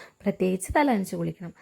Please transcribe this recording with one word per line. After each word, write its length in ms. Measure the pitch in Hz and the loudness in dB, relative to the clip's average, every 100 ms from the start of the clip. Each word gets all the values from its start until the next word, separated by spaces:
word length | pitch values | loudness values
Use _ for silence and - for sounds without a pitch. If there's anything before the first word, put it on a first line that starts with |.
| - _ | -20 _
പ്രത്യേകിച്ച് 500 | 202 190 185 185 - 311 | -4 0 0 0 0 2
തല 100 | 285 | 4
നനച്ച് 240 | 214 190 175 | 2 0 -2
കുളിക്കണം. 360 | 165 165 170 - | -4 -4 -10 -16